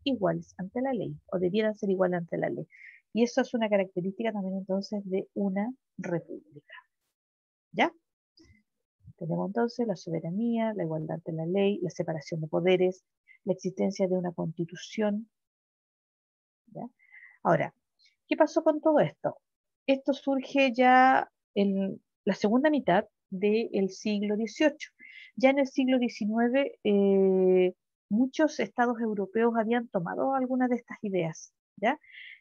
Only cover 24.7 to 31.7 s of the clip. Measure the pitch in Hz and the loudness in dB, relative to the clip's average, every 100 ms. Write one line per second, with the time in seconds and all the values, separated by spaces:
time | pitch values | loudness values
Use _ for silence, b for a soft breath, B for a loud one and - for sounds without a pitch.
24.7 | 311 - _ B B B - 262 277 269 | 0 -8 _ B B B 2 4 4 0
25.7 | - 254 262 233 - 208 226 240 262 277 | 0 2 2 0 -2 -4 0 2 2 0
26.7 | - 208 202 196 196 190 190 185 185 180 | -2 2 4 4 4 4 4 4 6 4
27.7 | - _ _ _ 208 262 - 302 302 214 | 0 _ _ _ 0 0 2 0 0 -4
28.7 | - 240 226 233 208 190 220 233 226 214 | -2 -2 0 -4 -2 -2 0 2 2 0
29.7 | 240 233 196 175 185 269 269 254 254 254 | 0 -2 -4 -4 -2 -2 0 -2 0 0
30.7 | 240 - - 214 190 165 - - _ _ | 0 -4 -12 -6 -2 -4 -6 -16 _ _